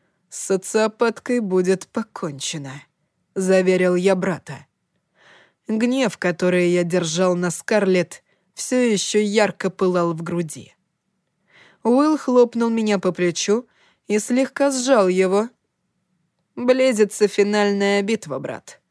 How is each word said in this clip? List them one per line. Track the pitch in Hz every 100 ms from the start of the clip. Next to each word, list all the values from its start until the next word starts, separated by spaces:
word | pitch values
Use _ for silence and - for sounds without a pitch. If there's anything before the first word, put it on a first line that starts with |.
| _ _ _
с | -
социопаткой | - 190 - 220 220 214 233 226 - 247
будет | 208 185 185 190 -
покончено", | - 220 - 175 143 - 160 139 139 - _ _ _ _ -
заверил | 185 190 185 185 180 180
я | 185 190
брата. | 196 151 - 147 - _ _ _ _ _ _ - _ _ -
Гнев, | 220 240 262 240 -
который | 180 165 180 180 175
я | 175
держал | 175 180 170 160 185 180
на | 175
Скарлетт, | - - 214 196 180 170 - _ _ _
все | - - 254 247
еще | 202 - 208
ярко | 208 208 202 - 196
пылал | - 190 180 170
в | 160
груди. | 165 170 165 - - _ _ _ _ _ _ _ _ _ - _
Уилл | 233 247 302 311
хлопнул | - 247 240 233 233
меня | 226 214 202
по | 185
плечу | 175 175 170 - 214 247 _ _ _ -
и | 208
слегка | - 247 262 - 277
сжал | 262 247 254 190
его. | 185 190 196 233 - _ _ _ _ _ _ _ _ _ -
"Близится | 247 262 262 214 208 - 202
финальная | - 202 208 202 202 202 202
битва, | 202 220 160 127
брат, | 127 120 - - _